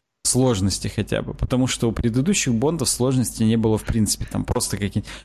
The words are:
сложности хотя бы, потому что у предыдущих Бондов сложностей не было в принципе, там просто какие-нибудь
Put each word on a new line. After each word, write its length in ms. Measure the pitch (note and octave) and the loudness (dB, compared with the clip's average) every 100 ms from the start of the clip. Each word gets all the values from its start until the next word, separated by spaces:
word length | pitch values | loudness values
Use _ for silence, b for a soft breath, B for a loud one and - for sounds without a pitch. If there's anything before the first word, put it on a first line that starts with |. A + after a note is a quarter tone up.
| _ _ - | _ _ -2
сложности 640 | B2 C3 G#2 G2 - G#2 | 2 2 2 0 -2 -4
хотя 320 | - G2+ G#2+ | -4 -2 -2
бы, 140 | - | -4
потому 320 | - - B2+ B2+ | -4 -2 0 0
что 200 | - A#2 | 0 -2
у 60 | |
предыдущих 600 | G#2 A#2+ A#2 D#3 G3 - | 0 0 0 0 0 0
Бондов 340 | A2+ C3+ E3 A#2+ | 2 2 0 -2
сложностей 560 | - B2+ C3 A2 - | 0 2 2 0 0
не 120 | A2 A2+ | 2 4
было 180 | A2 G#2+ | 2 2
в 80 | |
принципе, 400 | - A2+ G#2 - | 0 0 0 -2
там 200 | - G2+ G2+ | -4 -4 -2
просто 320 | - - F#2+ | -2 -2 -2
какие-нибудь 260 | G2+ A2 B B | -2 -2 B B